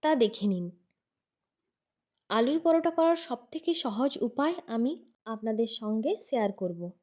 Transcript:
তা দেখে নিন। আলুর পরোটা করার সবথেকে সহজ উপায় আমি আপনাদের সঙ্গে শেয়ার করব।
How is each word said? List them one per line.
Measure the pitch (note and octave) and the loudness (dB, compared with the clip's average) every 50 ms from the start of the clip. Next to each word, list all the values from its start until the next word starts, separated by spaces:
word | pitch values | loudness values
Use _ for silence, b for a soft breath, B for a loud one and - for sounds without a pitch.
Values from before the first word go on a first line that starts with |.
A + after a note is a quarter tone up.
| - | 4
তা | D4+ D#4 C4 A#3 | 2 4 4 4
দেখে | G#3 G#3+ - G3+ G#3 G3 | 2 0 0 -2 0 0
নিন। | F3+ F3 F3 - _ _ _ _ _ _ _ _ _ _ _ _ _ _ _ _ _ _ _ _ _ _ _ _ _ _ _ _ _ _ _ | 0 -4 -8 -10 _ _ _ _ _ _ _ _ _ _ _ _ _ _ _ _ _ _ _ _ _ _ _ _ _ _ _ _ _ _ _
আলুর | F#3+ A3 A#3 B3 D4 E4 D#4+ | 0 2 2 2 2 2 4
পরোটা | E4+ D#4+ E4 E4 E4+ E4 E4 | 4 4 4 4 2 2 4
করার | E4 E4 E4+ E4 - - | 4 4 4 2 0 -8
সবথেকে | C4 - - _ - D#4+ - - E4+ E4 - | -8 -10 -10 _ -14 -8 -4 -2 -2 -2 -2
সহজ | B3+ G#3 G#3 B3+ C#4+ - - - A#3 | -4 -2 0 0 0 0 -2 -4 -4
উপায় | - - C#4 D#4 F4 F4+ - | -2 0 0 0 0 -2 -6
আমি | - A3+ A3+ A#3 B3+ D#4+ F4 - _ _ _ _ A3 A3+ | -6 -2 0 0 0 -2 -4 -10 _ _ _ _ -10 -10
আপনাদের | G#3+ G#3+ A3 A3 G#3+ A3+ A3 A3 - | -6 -4 -4 0 0 0 -2 -2 -6
সঙ্গে | A3+ G#3+ G#3+ A3 A3 C#4+ G4+ - - - | -4 -2 -2 0 0 0 -2 -2 -4 -4
শেয়ার | - A#3+ G#3+ G#3 G3+ - | 0 0 2 0 0 -2
করব। | F#3+ F3+ F3 E3+ F3 F3 F#3 _ | -4 -6 -4 -6 -10 -12 -12 _